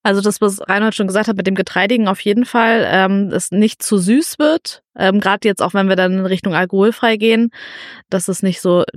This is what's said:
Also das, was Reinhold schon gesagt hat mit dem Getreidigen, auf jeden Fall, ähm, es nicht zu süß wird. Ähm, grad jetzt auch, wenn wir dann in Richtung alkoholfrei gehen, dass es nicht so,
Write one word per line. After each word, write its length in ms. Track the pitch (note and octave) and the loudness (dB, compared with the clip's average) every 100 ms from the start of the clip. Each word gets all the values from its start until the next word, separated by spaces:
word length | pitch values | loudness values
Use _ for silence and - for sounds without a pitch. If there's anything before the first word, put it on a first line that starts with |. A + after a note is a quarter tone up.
Also 200 | G#3+ G3+ | 0 0
das, 180 | G#3 - | 0 0
was 220 | G#3 G3 | -2 -2
Reinhold 300 | - G3 A3 | -4 0 0
schon 120 | - F#3+ | 0 -2
gesagt 200 | G3 G#3+ | 0 0
hat 80 | |
mit 100 | G3 | -2
dem 100 | F#3 | -2
Getreidigen, 520 | F#3+ F#3+ F#3 G3+ B3 G3+ | -2 -2 -2 0 0 0
auf 140 | F#3+ | -2
jeden 240 | G#3 G#3 | 0 0
Fall, 420 | B3 A#3+ A3+ A3+ B2+ | 0 0 2 2 2
ähm, 420 | F#3+ F#3+ G3 G3 | 2 2 0 0
es 180 | F3+ - | -2 -2
nicht 320 | F#3 A3 - | 2 0 0
zu 140 | - G#3 | -2 0
süß 420 | F3+ B3+ E4 - | 2 2 0 0
wird. 420 | D4+ E4 - - _ - | 0 0 -4 -16 _ -2
Ähm, 220 | F#3+ G3+ | 0 2
grad 240 | F#3+ G3+ | 0 0
jetzt 180 | A3 G3 | 0 0
auch, 120 | F3+ | 0
wenn 160 | G3+ F#3+ | 0 2
wir 80 | F#3 | 2
dann 220 | F#3 F#3 | 2 0
in 60 | |
Richtung 300 | F#3 F#3 G3 | -2 -2 -2
alkoholfrei 640 | D#3+ F3+ G3 G#3 A3+ A#3 A3 | -2 0 2 2 2 -2 2
gehen, 340 | A3+ A3+ A#3 - - - - - _ | 2 2 0 -4 -20 -18 -20 -20 _
dass 200 | F#3+ F#3 | -4 -4
es 120 | F3+ | -2
nicht 200 | F#3+ F3 | -2 0
so, 240 | F#3 F3 - | 2 2 0